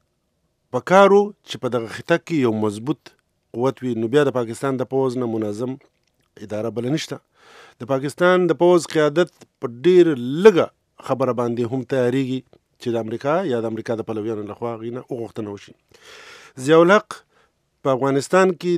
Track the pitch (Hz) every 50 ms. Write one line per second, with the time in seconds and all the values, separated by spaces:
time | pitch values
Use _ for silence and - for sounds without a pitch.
0 | _ _ _ _ _ _ _ _ _ _ _ _ _ _ 127 123 - - 180 196
1 | 196 190 202 202 202 214 - _ _ - - - 127 123 123 120 113 104 - -
2 | - - 170 165 - - 170 147 123 113 107 107 107 107 101 107 117 143 160 -
3 | - - _ _ _ _ _ _ _ _ - 117 123 135 127 - 127 127 117 113
4 | 117 110 131 147 143 135 117 123 120 110 113 - 143 139 131 123 127 - 131 135
5 | 135 127 120 127 123 117 113 110 107 104 104 107 127 123 131 135 _ _ _ _
6 | _ _ _ _ _ _ _ - 107 98 104 107 123 117 104 120 117 127 156 156
7 | - - 139 - _ _ _ _ _ - - - - - _ - 123 117 135 131
8 | 139 139 - - 175 180 185 185 180 170 151 - 175 180 180 170 - - - 156
9 | 151 147 143 170 180 - _ _ - - _ _ - 123 117 123 135 180 185 180
10 | 170 165 143 120 120 127 143 170 196 220 180 151 113 - _ _ _ _ _ -
11 | - - 131 120 135 127 117 120 120 117 117 117 120 110 131 131 117 - 139 131
12 | 123 123 127 135 131 123 131 127 - _ _ _ _ _ _ _ - 123 113 113
13 | 110 107 117 113 - 139 160 185 196 147 120 117 110 113 113 113 - - 117 107
14 | 113 - 110 107 104 113 110 104 104 101 104 - 120 120 117 110 113 120 120 127
15 | - - 135 120 113 104 - 117 107 104 101 98 - - - _ _ _ _ _
16 | _ - - - - - - - - - _ 131 127 143 160 165 170 180 202 214
17 | - - - - _ _ _ _ _ _ _ _ _ _ _ _ - 139 131 120
18 | 135 139 135 139 127 - 180 185 190 190 170 - 175 175 175